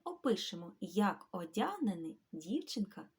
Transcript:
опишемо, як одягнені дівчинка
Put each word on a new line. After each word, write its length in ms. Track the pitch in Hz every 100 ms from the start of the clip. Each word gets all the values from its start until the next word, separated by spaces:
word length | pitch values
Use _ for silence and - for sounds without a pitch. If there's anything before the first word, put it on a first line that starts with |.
опишемо, 680 | 349 349 262 202 - 170 175 -
як 480 | 180 185 208 - -
одягнені 880 | 180 170 208 294 403 233 170 160 - _
дівчинка 760 | 160 165 294 - - 202 - -